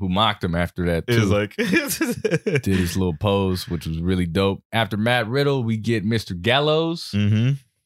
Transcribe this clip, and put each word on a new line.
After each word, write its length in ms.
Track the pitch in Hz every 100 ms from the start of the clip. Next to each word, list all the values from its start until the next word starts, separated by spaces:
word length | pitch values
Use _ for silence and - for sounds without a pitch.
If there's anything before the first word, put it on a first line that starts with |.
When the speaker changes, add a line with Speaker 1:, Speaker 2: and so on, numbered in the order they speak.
Speaker 1:
who 80 | 95
mocked 340 | 90 110 104
him 140 | 92 85
after 280 | 87 - 90
that, 180 | 85 82
Speaker 2:
It 140 | 117
was 80 | 104
Speaker 1:
too. 60 | 104
Speaker 2:
like 180 | 104 -
<laughs> 1040 | 214 330 285 170 311 240 214 170 - 151
Speaker 1:
Did 40 | 101
his 300 | 95 87 95
little 200 | 92 80
pose, 520 | 107 101 95 90 -
which 180 | 85 80
was 120 | 80
really 260 | 85 92 87
dope. 380 | 82 98 98 -
After 240 | 113 110 104
Matt 320 | 110 123 110
Riddle, 340 | 131 143 139
we 140 | 113 110
get 280 | 107 113
Mister 300 | 98 117 -
Gallows, 800 | 90 87 131 151 156 165 170 -
Speaker 2:
Mm-hmm. 380 | 101 104 107 120 139 _ _